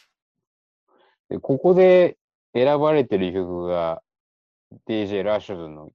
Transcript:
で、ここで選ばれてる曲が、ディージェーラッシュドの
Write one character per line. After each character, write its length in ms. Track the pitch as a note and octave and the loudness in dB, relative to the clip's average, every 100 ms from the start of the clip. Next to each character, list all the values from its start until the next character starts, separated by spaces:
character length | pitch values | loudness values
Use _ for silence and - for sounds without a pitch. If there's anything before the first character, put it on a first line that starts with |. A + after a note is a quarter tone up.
| _ _ _ _ _ _ _ _ _ _ _ _ - | _ _ _ _ _ _ _ _ _ _ _ _ -12
で、 100 | - | -10
こ 180 | - C3+ | -4 0
こ 160 | F3 | 2
で 440 | F#3 F#3 F3+ F3 - _ _ _ | 6 6 6 4 -2 _ _ _
選 260 | A#2 C3 D3 | 0 0 2
ば 140 | D3+ | 2
れ 100 | D#3 | 0
て 140 | B2 G2+ | 0 -2
る 160 | F#2 | -2
曲 340 | F#2+ F2+ F2 F2 | -4 -6 -6 -4
が、 340 | F2 E2 E2 _ _ _ _ _ _ _ - - | -4 -4 -6 _ _ _ _ _ _ _ -16 -8
デ 180 | A2 | -6
ィ 20 | G2+ | -4
ー 20 | |
ジ 80 | G2+ | -4
ェ 60 | |
ー 20 | |
ラ 160 | G2 G#2 | -2 -4
ッ 40 | |
シ 100 | - | -4
ュ 40 | F2+ | -12
ド 120 | D#2+ | -12
の 220 | D2+ D2+ | -16 -20